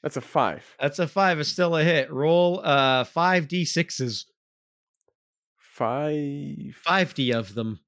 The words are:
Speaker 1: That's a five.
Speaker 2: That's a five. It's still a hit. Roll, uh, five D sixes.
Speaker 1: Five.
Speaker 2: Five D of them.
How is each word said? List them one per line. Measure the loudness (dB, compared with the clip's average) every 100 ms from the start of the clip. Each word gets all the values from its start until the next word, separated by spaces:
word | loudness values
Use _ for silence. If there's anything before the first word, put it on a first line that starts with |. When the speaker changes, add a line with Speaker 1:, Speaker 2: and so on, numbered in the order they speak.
Speaker 1:
That's | -8 -8
a |
five. | -4 0 0 -2 -14 -4
Speaker 2:
That's | -4 -2
a | -2
five. | 2 2 2
It's | -4
still | 0 0 2
a |
hit. | 2 2 0
Roll, | -2 2 4 4 2
uh, | 2 4 4 2
five | 0 0 2 2 0
D | -2 -2
sixes. | -2 -2 -4 -6 -6 -12 _ _ _ _ _ _ _ _ _ _ _ _ _
Speaker 1:
Five. | _ -6 -4 -2 -2 -2 -4 -8 -10 -10 -14 -8
Speaker 2:
Five | 0 2 0
D | 0 0
of | 0 -2
them. | -6 -6 -8